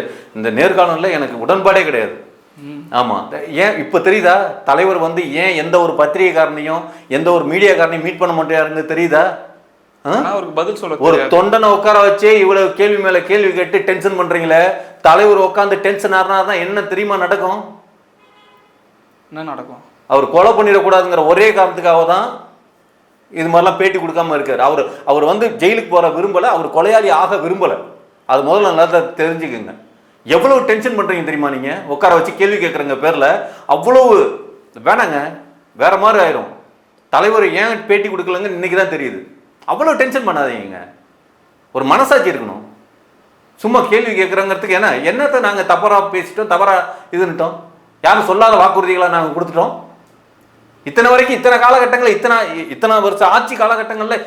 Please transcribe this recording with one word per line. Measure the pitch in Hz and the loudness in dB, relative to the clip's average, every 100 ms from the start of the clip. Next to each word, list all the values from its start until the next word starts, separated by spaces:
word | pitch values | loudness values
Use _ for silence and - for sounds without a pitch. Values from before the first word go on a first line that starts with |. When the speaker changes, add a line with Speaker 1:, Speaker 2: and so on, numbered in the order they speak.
| - - - 110 | -2 -14 -18 -8
Speaker 1:
இந்த | 113 | -4
நேர்காணல்ல | 110 180 185 175 160 190 | 0 0 2 0 0 -2
எனக்கு | 160 131 120 113 | -2 -4 -8 -2
உடன்பாடே | 196 190 190 | 0 2 2
கிடையாது. | 160 123 104 - - _ _ _ | 0 -2 -4 -8 -20 _ _ _
Speaker 2:
ம். | 143 147 - | -18 -18 -6
Speaker 1:
ஆமா, | 123 120 98 87 151 151 151 | -4 -2 -4 -8 -12 -8 -2
ஏன் | 202 175 | -2 -2
இப்ப | 135 185 | -2 0
தெரியுதா | 185 208 175 190 196 - | 2 2 2 2 0 -6
தலைவர் | - 147 190 175 | -2 0 0 0
வந்து | 165 165 160 | -2 -4 -6
ஏன் | 147 185 165 | -2 -2 -2
எந்த | 165 175 | 0 0
ஒரு | 170 | 0
பத்திரிகைக்காரனையும் | 151 151 151 185 160 156 151 151 165 165 - - | 0 0 2 0 2 0 -2 -6 -6 -8 -18 -6
எந்த | 135 165 | -2 0
ஒரு | 170 143 | 0 0
மீடியாக்காரனையும் | 175 202 170 160 165 165 | 0 2 2 0 -2 -8
மீட் | 170 | -4
பண்ண | 180 165 | -4 -2
மாட்டேறாருன்னு | 156 160 151 156 156 | -2 -2 -2 -4 -6
தெரியுதா? | 160 170 151 180 - - - _ _ _ _ 143 | -2 0 2 0 -2 -16 -20 _ _ _ _ -6
ஆ? | |
Speaker 2:
ஆனா | 214 233 | -4 -2
அவருக்கு | 202 170 156 | -6 -6 -6
பதில் | 180 208 | -4 -6
சொல்ல | 180 151 | -8 0
Speaker 1:
ஒரு | 147 151 | 2 2
Speaker 2:
தெரியாது. | 135 | 4
Speaker 1:
தொண்டனை | 170 202 220 214 | 2 4 2 4
உட்கார | 202 214 208 202 | 2 4 4 4
வச்சே | 202 214 214 | 4 4 6
இவ்வளவு | 190 196 190 | 4 4 2
கேள்வி | - 208 202 | 2 0 2
மேல | 190 180 | 0 0
கேள்வி | 175 208 190 175 | 0 0 2 0
கேட்டு | 185 196 - | -2 -2 -2
டென்ஷன் | 185 190 185 | -2 -2 -2
பண்றீங்களே. | 170 175 165 160 180 185 - - | -2 -2 2 2 2 -2 -10 0
தலைவர் | 160 175 208 202 185 | 4 4 6 4 2
உட்கார்ந்து | 208 202 196 196 | 0 0 0 -2
டென்ஷன் | 196 196 190 | -2 0 0
ஆனார்னா | 185 190 185 190 175 | 0 0 -2 -4 -4
என்ன | 202 | -6
தெரியுமா | 175 185 208 196 | -4 -4 -4 -2
நடக்கும்? | 180 202 185 208 214 - _ _ _ _ _ 415 415 _ _ _ _ _ _ _ _ | -2 -2 -2 -6 -10 -20 _ _ _ _ _ _ _ _ _ _ _ _ _ _ _
Speaker 2:
என்ன | 151 160 | -16 -12
நடக்கும்? | 131 127 123 _ _ - | -12 -14 -20 _ _ 0
Speaker 1:
அவர் | 135 135 | 0 2
கொலை | 160 214 | 4 4
பண்ணிடக்கூடாதுங்கிற | 226 208 196 190 185 180 170 156 | 4 4 4 4 2 2 0 2
ஒரே | 175 220 | 4 4
காரணத்துக்காக | 202 185 165 175 165 165 | 2 0 0 2 2 2
தான் | 185 240 233 - _ _ _ _ _ _ _ _ 170 | 0 -2 -10 -20 _ _ _ _ _ _ _ _ -8
இது | 165 | 0
மாதிரிலாம் | 170 185 190 | 2 2 2
பேட்டி | 190 180 | 0 0
கொடுக்காம | 165 165 165 147 | -4 -4 -2 -4
இருக்காரு. | 135 120 135 | -4 0 0
அவர், | 147 - - - | 0 -4 -8 -2
அவர் | 147 147 | 0 2
வந்து | 208 226 - | 0 -2 0
ஜெயிலுக்கு | 170 226 175 | 0 0 0
போற | 175 165 | 2 2
விரும்பல, | 165 202 180 233 175 | 0 -2 0 0 0
அவர் | 156 156 | -2 0
கொலையாளி | 196 220 202 | 2 2 2
ஆக | 160 185 196 | 0 0 -2
விரும்பல. | 165 190 180 - - - _ _ - | -4 -2 -2 -4 -12 -20 _ _ -2
அது | 135 | -2
முதல்ல | 139 196 196 165 | 2 0 2 2
நல்லா | 170 170 165 165 | 2 2 -2 -4
தெரிஞ்சுக்குங்க. | 160 165 156 117 104 - - _ _ _ - | -4 -4 -8 -10 -14 -18 -20 _ _ _ -2
எவ்வளவு | 160 269 262 - | 2 4 2 2
டென்ஷன் | 220 247 214 | -2 -2 -4
பண்றீங்க | 190 175 151 | -4 -4 -4
தெரியுமா | 151 147 | -4 -4
நீங்க? | 131 135 180 147 | -4 -8 -10 -8
உட்கார | 143 185 165 | 0 2 4
வச்சு | 165 - | 0 -2
கேள்வி | 196 202 | 0 0
கேட்கறங்க | 165 147 143 135 | -2 -4 -6 -2
பேர்ல | 151 147 139 202 - - - | -2 0 0 0 -4 -14 -4
அவ்வளவு | 143 240 262 254 196 135 - - - _ 113 123 | -2 4 4 6 4 2 -4 -16 -20 _ -6 0
வேணாங்க, | 226 196 147 151 170 - _ _ 113 | 0 0 -2 -6 -12 -20 _ _ 0
வேற | 156 190 | 0 2
மாதிரி | 208 214 | 2 4
ஆயிரும். | 165 127 104 - _ _ _ _ - | 2 0 -8 -16 _ _ _ _ -4
தலைவர் | 147 202 220 190 170 | 0 2 2 0 0
ஏன் | 226 226 - | -2 -4 -2
பேட்டி | 202 208 | -2 -2
கொடுக்கலங்க | 185 175 180 202 175 | -6 -6 -6 -6 -6
இன்னைக்கு | 180 185 | -4 -2
தான் | 185 156 | -2 -4
தெரியுது. | 131 95 - _ _ _ - | -8 -10 -16 _ _ _ -8
அவ்வளவு | 165 311 240 | -2 0 0
டென்ஷன் | 262 262 214 | -2 -2 -4
பண்ணாதீங்க, | 156 135 113 98 92 87 _ _ _ _ _ _ _ _ 131 | -4 -4 -6 -12 -16 -20 _ _ _ _ _ _ _ _ -6
ஒரு | 135 | 0
மனசாட்சி | 190 269 277 185 | 0 2 2 2
இருக்கணும். | 139 107 101 - _ _ _ _ _ _ _ _ _ | -4 -8 -14 -18 _ _ _ _ _ _ _ _ _
சும்மா | 214 240 - | 0 0 2
கேள்வி | 214 233 190 | 0 0 -2
கேட்கறங்கிறதுக்கு | 185 190 196 190 208 185 | -2 0 -2 -4 -2 0
என்ன, | 208 127 156 | 0 0 -2
என்னத்தை | 233 285 262 | -2 0 0
நாங்க | 208 196 | 0 -2
தவறா | 185 180 208 202 190 | 0 0 4 2 0
பேசிட்டோம், | 185 175 - 208 | -6 -6 -6 -2
தவறா | 175 196 185 - - - | 0 2 0 -2 -12 -10
இதுன்னுட்டோம்? | 175 180 165 165 - - _ _ _ | -4 -4 -2 -6 -6 -20 _ _ _
யாரும் | 160 214 202 | 0 2 0
சொல்லாத | 196 226 208 | 2 4 4
வாக்குறுதிகளா | 170 185 180 180 180 170 | 2 0 0 0 0 0
நாங்க | 160 | -2
கொடுத்துட்டோம்? | 143 175 165 240 - - - _ _ _ _ _ _ _ _ 143 | -4 -4 -2 -4 -4 -18 -20 _ _ _ _ _ _ _ _ -4
இத்தனை | 226 240 | 0 4
வரைக்கும், | 247 254 247 | 4 2 0
இத்தனை | 247 240 | 2 4
காலகட்டங்கள்ல, | 247 262 247 247 247 202 | 4 4 4 2 2 0
இத்தனை, | 233 233 185 160 160 | 0 0 -2 -6 -10
இத்தனை | 131 220 220 | -4 0 2
வருஷம் | 202 196 185 220 | 0 2 2 2
ஆட்சி | 247 240 | 0 -2
காலகட்டங்கள்ல | 220 226 220 214 220 233 | -2 0 -4 -8 -6 -6